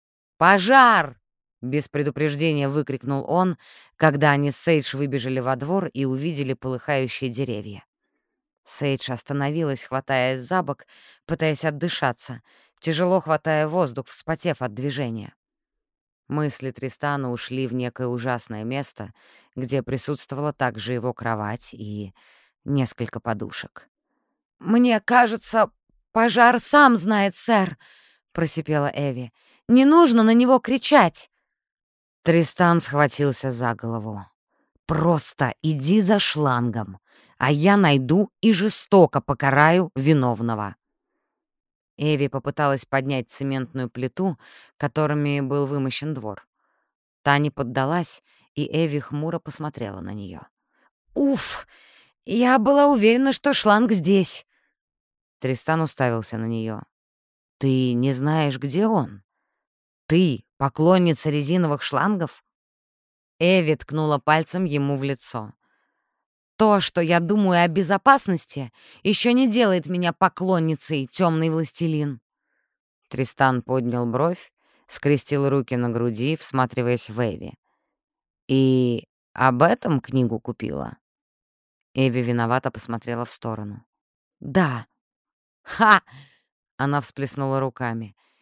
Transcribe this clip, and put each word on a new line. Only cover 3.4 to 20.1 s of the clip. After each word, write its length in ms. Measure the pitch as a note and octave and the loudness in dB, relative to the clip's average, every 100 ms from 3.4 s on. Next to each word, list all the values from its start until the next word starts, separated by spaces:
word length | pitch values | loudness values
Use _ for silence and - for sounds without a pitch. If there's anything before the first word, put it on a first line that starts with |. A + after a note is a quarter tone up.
| F#3 - _ - _ - | 0 -2 _ -20 _ 0
когда 360 | D#3 C#3+ D3 | 0 4 2
они 180 | C#3+ C#3+ | 2 0
с 80 | C3+ | -2
Сейдж 360 | - D#3 C3+ | 0 0 0
выбежали 460 | C3+ C#3+ C3 B2 C3 | -4 -4 -4 -4 -4
во 160 | B2 C3 | -2 -4
двор 300 | C#3+ G3 F3+ | -2 -4 -4
и 180 | C3 | -4
увидели 480 | C3+ C3 D#3 C#3+ C3+ | -4 -4 -4 -4 -6
полыхающие 800 | C3 C3 B2+ - C#3 C3 - C3 | -6 -8 -8 -4 -2 -2 -4 -6
деревья. 540 | A#2 C3 G#2 G#2 G2+ - _ _ _ _ _ _ _ | -6 -6 -6 -10 -16 -20 _ _ _ _ _ _ _
Сейдж 460 | - - C#3+ C3+ - | -18 -6 -4 -4 -4
остановилась, 760 | A#2+ - C#3+ C#3 D#3 D#3 C3 | -8 -6 -4 -4 -2 -4 -4
хватаясь 560 | - C3 - C3+ B2+ C3 | -6 -8 -4 -2 0 -2
за 220 | B2 F#3 | -4 -4
бок, 220 | C#3+ C#3 _ _ _ _ | -4 -8 _ _ _ _
пытаясь 400 | - D#3 D#3+ D3 | -10 -4 -2 -2
отдышаться, 800 | D#3+ D3 - - C#3 A#2 - A#2+ _ _ _ _ | -4 -4 -4 -2 -4 -4 -10 -16 _ _ _ _
тяжело 420 | - D#3 F3+ F#3 | -6 -2 0 0
хватая 480 | D#3 D#3 D#3+ D#3 D3+ | 0 -2 0 0 0
воздух, 380 | E3+ D3+ A#2+ - | 0 -2 -4 -12
вспотев 540 | - - E3 F3 D3+ | -10 -8 -6 -4 -4
от 140 | B2+ | -6
движения. 600 | G#2 C#3 C3+ B2+ A2+ G#2 - _ _ _ _ _ _ _ _ - | -6 -6 -4 -6 -8 -12 -18 _ _ _ _ _ _ _ _ -8
Мысли 440 | D3 D3+ - C3 | -4 -4 -6 -10
Тристана 580 | - C3+ - D3 C#3+ C3 | -10 -10 -6 -4 -4 -4
ушли 360 | A#2+ - C3 C3 | -8 -8 -6 -4
в 60 | |
некое 360 | B2 B2 - B2+ | -4 -6 -6 -6
ужасное 560 | B2 B2 A#2+ - G#2+ | -4 -4 -6 -8 -10
место, 500 | A2 C3+ C#3 - G#2+ - _ _ _ | -8 -8 -8 -12 -16 -18 _ _ _
где 280 | - B2+ C3+ | -12 -6 -6
присутствовала 720 | A#2+ A2+ - | -4 -6 -6